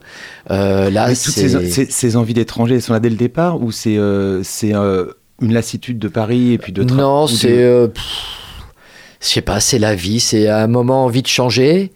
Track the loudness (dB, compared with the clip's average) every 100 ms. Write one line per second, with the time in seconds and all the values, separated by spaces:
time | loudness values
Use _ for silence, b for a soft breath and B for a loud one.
0 | B B B B -4 -2 2 2 2 2
1 | 0 0 -2 0 0 0 0 -2 -2 -2
2 | 0 0 0 0 -2 -2 0 0 0 0
3 | 0 0 -2 0 -2 -2 -4 -4 -2 0
4 | 0 0 0 -2 -6 -6 -2 0 0 0
5 | -4 -10 _ _ 0 0 -2 -8 -8 -6
6 | -4 -4 -2 2 2 0 -2 -2 0 2
7 | 2 2 2 2 2 4 6 6 4 0
8 | B B B B B B B B B B
9 | B B -4 -2 -2 -2 0 2 0 0
10 | -2 -2 0 2 2 2 2 2 2 2
11 | 2 0 -2 0 0 2 4 2 0